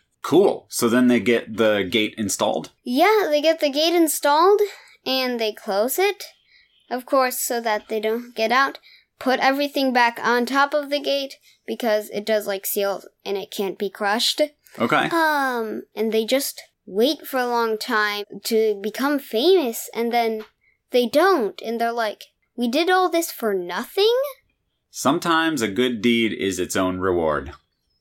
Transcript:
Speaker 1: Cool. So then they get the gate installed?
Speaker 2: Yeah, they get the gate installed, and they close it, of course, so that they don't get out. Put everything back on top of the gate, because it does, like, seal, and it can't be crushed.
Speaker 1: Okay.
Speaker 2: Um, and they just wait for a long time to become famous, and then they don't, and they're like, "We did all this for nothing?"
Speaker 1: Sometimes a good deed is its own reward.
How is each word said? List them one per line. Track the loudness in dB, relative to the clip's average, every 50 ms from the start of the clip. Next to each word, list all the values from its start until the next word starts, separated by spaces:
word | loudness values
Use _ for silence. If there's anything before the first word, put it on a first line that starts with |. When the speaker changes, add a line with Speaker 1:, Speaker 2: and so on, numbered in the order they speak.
| _ _ _ _ -6
Speaker 1:
Cool. | 2 4 4 4 4 2 -2 -8 _
So | -6 -2 0 2
then | 4 4 4 4
they | 4 4
get | 4 2 2 2 0 -4 -2
the | 2 2 4 4 2 0 0
gate | 0 0 0 0 -2
installed? | -4 -4 -4 -2 0 0 0 0 -2 -6 -10 -16 _ _
Speaker 2:
Yeah, | -6 0 2 4 4 4 4 2 2
they | 0 2
get | 2 2 2 2
the | 0 -2
gate | 0 0 0 2 4
installed, | 4 2 2 0 0 0 2 4 4 6 6 4 4 2 -2 -4 -12 -20 -20 _ _ _
and | -4 -2 -2 -2 -2 -2 -2
they | -4 -4 -4
close | -6 -8 -4 -2 0 0 0 0 0
it, | 0 0 -2 -4 -10 -18 -20 _ _ _ _ _ _ _ _ _ _ _
of | -10 -10 -6
course, | -2 0 0 0 0 -2 -4
so | -4 -4 -4 -4
that | -2 -2 -2 -4 -4 -6
they | -6 -4
don't | -2 -2 -2 -2 -6 -8 -6
get | -4 -2 0 2
out. | 2 2 0 -2 -8 -16 -20 -20 _ _ _ _ _
Put | -2 0 0 2
everything | 2 2 2 2 -2 -2 -2 0 0 2 2
back | 2 2 2 0 -2 -2
on | 0 0 0 0
top | 0 2 0 0 2 0
of | -2 -2 -2
the | -4 -4
gate, | -2 -2 -4 -4 -4 -6 -12 -18 _ _ _ _ _
because | -10 -8 -4 -2 0 0 0 -2 -4
it | -8 -6 -2
does, | 0 0 0 0
like, | -2 -6 -6 -6
seal, | -6 -4 -2 -2 -2 -2 -4 -8 -14 _ _ _
and | -6 -6
it | -6 -6 -8
can't | -6 -4 -4 -4 -4 -4
be | -6 -6
crushed. | -4 -4 -2 0 0 0 0 -2 0 0 -2 -2 -2 _ _ _ -6 -4
Speaker 1:
Okay. | -2 0 2 0 0 0
Speaker 2:
Um, | 0 0 0 2 0 0 0 -2 -2 -4 -4 -6 -6 -10 -10 -12 _
and | -4 -4 0 0
they | 0 0
just | 0 0 -2 -2 -4 -8 -12 -18 -20 _ _ _
wait | -8 -2 0 2 2 0 -2 -6
for | -6 -4 -2
a | -2 0
long | 0 0 0 0 -2
time | -4 -4 -2 0 0 0 0 -2 -4 -8 -10 -12 -12 -6
to | 0 0 2 2 2 0 -2
become | -4 -6 -4 -2 -2 0 0 -2
famous, | -4 -4 -2 0 4 4 4 4 4 0 -4 -6 -10 -8 -6
and | -4 -2 0 0
then | 0 0 0 -2 -4 -8 -12 _ _ _ _ _ _ _ _ 0
they | 0 0 2
don't, | 4 4 4 6 4 4 2 -2 -4 -8
and | -8 -8 -4 -2
they're | -2 -2 -2
like, | -2 -4 -4 -6 -8 -16 -20 _ _ _ _ _
"We | -4 -2 0
did | 2 2 2 4
all | 4 2 2 2
this | 2 0 -2 -2
for | -6 -6 -4 -2 -2
nothing?" | -2 -2 -4 -4 -6 -6 -4 0 2 2 4 4 2 0 -4 -6 -14 _ _ _ _ _ _ _ _ _ _
Speaker 1:
Sometimes | -14 -4 -2 0 0 0 0 0 0 2 2 0 0 -2 -2
a | -2
good | 0 0 0 0 0 0 2
deed | 2 4 4 2 0 0
is | -2 -2 -4 -2 -2
its | -4 -2 0
own | 0 0 0 0 -2
reward. | 0 0 0 2 2 0 0 -2 -4 -8 -14 -18 _ _ _ _ _ _ _ _